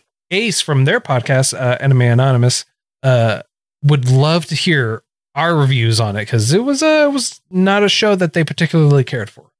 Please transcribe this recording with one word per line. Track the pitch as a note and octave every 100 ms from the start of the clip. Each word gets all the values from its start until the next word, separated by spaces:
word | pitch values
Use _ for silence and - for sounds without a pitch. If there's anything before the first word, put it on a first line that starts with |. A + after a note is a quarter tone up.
| _ _ -
Ace | F#3 A#3 E3
from | - C#3+ C3+
their | A3+
podcast, | - C3 A#2+ C3 C3+ -
uh, | B2+ B2+
Anime | C#3 B2+
Anonymous, | B2 A#2+ C3+ B2+ B2 - - _ _ _
uh, | C3 B2 A2+ G2+ - _ _ _
would | C#3+ D3 B2
love | C3 D3 E3+ E3
to | D#3
hear | - D#3 A#2 A2 _ _ _ C#3
our | E3 E3
reviews | C3+ C3 A#2 A2
on | A2+ G2+
it | G#2+
'cause | A#2 G#2+
it | F3
was, | B3+ C#4
uh, | D#4 D#4 D4
it |
was | C#4 - - _
not | F3+ F#3+ G3+
a | G3+
show | - G#3+ G3
that | F3+
they | F3
particularly | D#3 D3 E3+ E3 D3 C#3+
cared | B2+ B2+ G2+
for. | - _